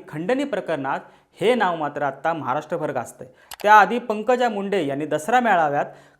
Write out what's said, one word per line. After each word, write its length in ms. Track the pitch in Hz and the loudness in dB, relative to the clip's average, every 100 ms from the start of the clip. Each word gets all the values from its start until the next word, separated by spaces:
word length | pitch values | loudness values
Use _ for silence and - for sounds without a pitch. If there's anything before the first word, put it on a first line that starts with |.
| 185 | -10
खंडणी 360 | 156 180 262 285 | -8 -4 -2 -2
प्रकरणात 560 | 190 175 156 135 165 - - _ _ | -6 -4 -6 -4 -6 -8 -20 _ _
हे 140 | 190 240 | 0 2
नाव 220 | 196 170 | 0 -2
मात्र 260 | 147 143 | -4 -4
आत्ता 300 | 143 139 160 | -4 -2 -4
महाराष्ट्रभर 580 | 160 127 135 156 170 151 | -4 -2 -4 -4 -6 -4
गाजतंय. 380 | 131 113 - - - _ - | -6 -8 -12 -20 -20 _ -4
त्याआधी 360 | 202 214 190 240 | 6 8 8 2
पंकजा 500 | 240 208 214 247 247 | -4 -4 0 0 0
मुंडे 380 | 208 196 202 143 | -2 -2 -2 -2
यांनी 200 | 139 151 | -4 -4
दसरा 340 | 147 151 240 | -4 0 2
मेळाव्यात 460 | 240 185 156 143 175 - - _ | 4 4 2 0 -2 -8 -20 _